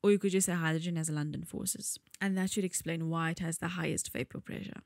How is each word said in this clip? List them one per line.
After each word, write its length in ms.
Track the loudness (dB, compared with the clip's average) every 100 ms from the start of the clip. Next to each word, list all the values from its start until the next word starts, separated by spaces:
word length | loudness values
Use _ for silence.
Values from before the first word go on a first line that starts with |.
Or 100 | 8
you 80 | 6
could 120 | 6
just 140 | 4 4
say 80 |
hydrogen 420 | 2 2 2 0 0
has 140 | 0
London 340 | 0 -2 -4
forces. 560 | -6 -4 -4 -4 -6 -8 _ -4
And 160 | 0 2
that 140 | 0
should 120 | 0
explain 460 | -2 -2 -2 -2 0
why 220 | 0 0
it 80 | 0
has 180 | -2 -2
the 120 | -4
highest 440 | -2 -2 -2 -4
vapor 260 | -4 -6 -6
pressure. 420 | -8 -8 -8 -12